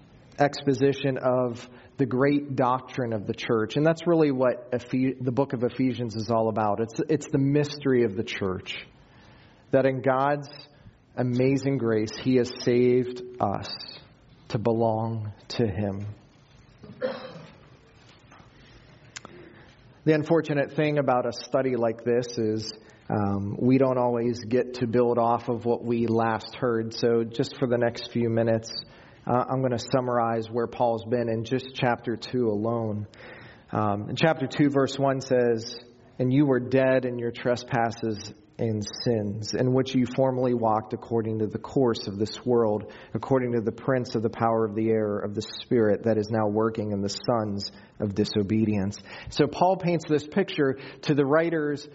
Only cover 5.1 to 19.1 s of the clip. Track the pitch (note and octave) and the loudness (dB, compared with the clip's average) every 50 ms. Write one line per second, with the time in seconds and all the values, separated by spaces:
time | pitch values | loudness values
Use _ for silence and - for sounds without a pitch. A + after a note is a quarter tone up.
5.1 | B2+ - C3+ C3 A#2+ A#2+ C#3 C3+ - A#2 A#2 A#2 - - C3 C3 A#2+ G#2 B2 A#2 | 0 -2 -2 0 0 0 0 0 0 -2 -2 -2 0 0 0 0 0 -2 -4 -4
6.1 | G#2 A2+ G#2+ A2 A#2 A2+ A2+ A2+ G#2+ A2+ A2 G#2 G2+ G2+ A2+ A2 - - D#3 - | -4 -4 -2 0 2 2 2 2 2 2 0 0 0 0 -2 -4 -4 -4 -2 0
7.1 | D#3 C#3+ - - - C#3+ C3+ C#3 C#3 D3 D3 D3 - - - C#3 C3 B2 A#2+ A2+ | 0 -2 0 -2 0 0 2 2 2 2 2 0 -4 -4 0 2 4 4 2 2
8.1 | G2+ A2+ G#2+ - - - G#2 F#2+ F#2 F#2+ - - - - - - - - - - | 0 -4 -6 -6 -6 -4 -4 -4 -4 -4 -6 -10 -12 -12 -14 -16 -20 -20 -20 -20
9.1 | - - - - - - - - - - - - - C3+ C3 C3+ C3+ C3 A#2 C3+ | -20 -20 -20 -20 -20 -20 -20 -20 -20 -20 -4 0 2 4 4 4 2 2 2 2
10.1 | C3 C3 C3+ C#3+ D3 C#3+ C#3+ B2+ - - - - - - - - - _ _ _ | 2 4 2 2 0 -2 -4 -10 -16 -20 -20 -20 -20 -20 -20 -20 -20 _ _ _
11.1 | - - B2 B2+ B2 B2 B2+ C3 C#3 C3 C3+ C#3 C#3 C3 A#2+ A2+ A2+ A2 A2 A2 | -4 -2 -2 0 2 2 4 4 4 2 2 0 0 0 0 0 0 0 0 -2
12.1 | - - - C3 B2+ B2 A#2+ A#2+ - - - C3 A#2+ A#2+ B2 B2 B2 B2 B2 - | -6 -4 0 2 4 4 2 2 -2 -2 0 2 4 6 6 6 4 4 2 0
13.1 | - - - - - - - G2+ G2+ G#2 G#2 - - - - - - - - - | -4 -10 -12 -12 -4 -2 -2 -2 -2 -4 -6 -10 -12 -14 -14 -16 -18 -20 -20 -20
14.1 | - - - - - - - - - A#2+ G2+ A#2+ A2+ A2+ A#2 A2+ A2 A2 A2+ A2+ | -20 -20 -20 -20 -20 -20 -10 -6 -6 -2 0 0 2 2 2 0 0 0 -2 -4
15.1 | A2+ A2 G#2+ G#2 G2+ - - - - - A#2+ A2 F#2 F#2 G#2 G2 G2 G2+ G#2 G#2+ | -4 -6 -6 -8 -12 -14 -16 -8 -2 -2 0 0 0 -2 -2 -4 -4 -6 -8 -10
16.1 | G2+ - - - _ _ _ _ - - - - - - - - - - B4+ C4 | -12 -14 -20 -20 _ _ _ _ -20 -20 -20 -20 -20 -20 -20 -20 -10 -6 -6 -6
17.1 | - C4 - - - - - - - - - - - - _ _ _ - - - | -6 -8 -12 -14 -16 -18 -20 -20 -20 -20 -20 -20 -20 -20 _ _ _ -20 -20 -20
18.1 | - - - - - - - - - - - - - - - - - - - - | -20 -20 -20 -20 -20 -20 -20 -20 -20 -20 -20 -20 -20 -20 -20 -20 -20 -20 -20 -20